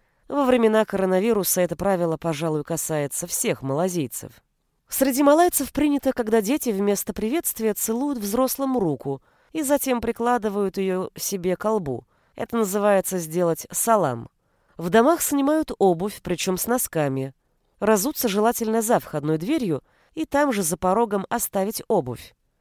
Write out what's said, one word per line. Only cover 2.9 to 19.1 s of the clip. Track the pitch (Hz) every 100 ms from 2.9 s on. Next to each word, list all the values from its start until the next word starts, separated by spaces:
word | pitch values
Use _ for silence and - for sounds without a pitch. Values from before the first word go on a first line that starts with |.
| 156 143 - 175
всех | - 233 143
малазийцев. | 135 139 185 175 131 - - - _ _ _ _ _
Среди | - 269 254
малайцев | 285 302 349 - 269
принято, | - 302 285 269
когда | 254 220 226
дети | 196 302 254
вместо | 196 202 196 -
приветствия | 208 214 320 - - 220
целуют | 202 - 226 285 254
взрослому | 202 240 262 - 269 254
руку | 175 135 143 135 _ _ _
и | 320
затем | 269 285 262 240
прикладывают | 233 233 233 247 214 202 196 196
ее | 190 185 185 -
себе | - 202 175 180
к | 214
лбу. | 220 147 123 - _ _ -
Это | - 233
называется | 208 202 208 196 - 185
сделать | 156 165 175 160 -
салам. | - - 220 156 120 - _ _ _ _ -
В | 170
домах | 214 254 330
снимают | - 285 277 311 302 -
обувь, | 190 170 202 -
причем | - 175 - 185
с | -
носками. | 247 - 165 143 135 135 - _ _ _ -
Разуться | 202 214 233 - 240
желательно | 196 220 240 220 220
за | 220 202
входной | -